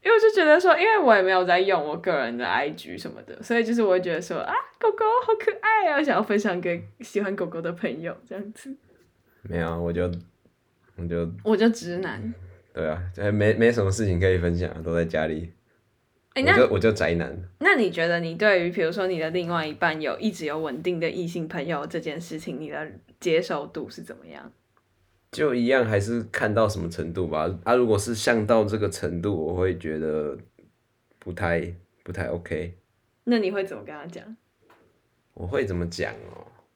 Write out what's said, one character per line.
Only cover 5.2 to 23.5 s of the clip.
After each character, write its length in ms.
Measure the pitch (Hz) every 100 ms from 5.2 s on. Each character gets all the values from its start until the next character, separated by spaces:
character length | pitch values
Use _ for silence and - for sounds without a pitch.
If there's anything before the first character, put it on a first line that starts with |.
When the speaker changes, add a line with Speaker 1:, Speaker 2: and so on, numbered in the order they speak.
Speaker 1:
好 100 | 494 427
可 140 | 440 -
爱 320 | 427 440 381
啊”， 100 | 285
想 140 | 302 180
要 60 |
分 140 | 220 208
享 220 | 208 180
给 240 | 180 170 - _
喜 200 | 233 202
欢 160 | 196 202
狗 100 | 170
狗 140 | 170
的 100 | 165
朋 260 | 170 170 131
友 160 | 165 - _
这 80 |
样 180 | 190 208
子。 220 | 220 277 269 _ _ _ _ _ _
Speaker 2:
没 160 | - 85
有 100 | 82
啊， 100 | 82
我 140 | 85
就， 180 | 85 87 87 - _ _ _ _ _ _ -
我 100 | 87
就 240 | 85 85 104
Speaker 1:
我 100 | 214
就 140 | 214 226
直 300 | 226 170 175
男。 360 | 190 - 220 233 - - _
Speaker 2:
对 160 | - 80
啊， 120 | 80 90
就 80 | 90 104
没， 220 | 107 104
没 180 | 110 117
什 140 | 117
么 80 | 98
事 140 | 92 104
情 120 | 87
可 100 | 95
以 100 | 90
分 180 | 87 85
享 140 | 85
啊， 100 | -
都 120 | 82
在 100 | 85
家 220 | 82 80 80
里。 260 | 78 85 - _ _ _ _ _ _ _
Speaker 1:
欸， 80 | -
Speaker 2:
我 40 | 269
就， 60 | 381
Speaker 1:
那 160 | 127
Speaker 2:
我 60 | 101
就 120 | 110
宅 240 | 101 80 85
男。 220 | 69 80 90 _
Speaker 1:
那 160 | 330 359
你 140 | 196
觉 180 | 170 165
得 100 | 170
你 160 | 165
对 320 | 165 214 190 175
于， 40 |
比 100 | 175
如 100 | 160
说 160 | 185 185
你 140 | 175
的 80 | 160
另 180 | 175 170
外 160 | 175
一 100 | 156
半 260 | 151 170 156
有， 180 | 147 90
一 140 | 214
直 140 | 170 156
有 120 | 151
稳 240 | 156 131
定 160 | 170 175
的 100 | 165
异 200 | - 170
性 180 | 170 160
朋 180 | -
友 220 | 143 156 156
这 140 | 170
件 180 | 160 147
事 200 | 170 156
情， 200 | - 131
你 120 | 151
的 200 | 147 156 95 _ _
接 200 | 175 165
受 240 | 175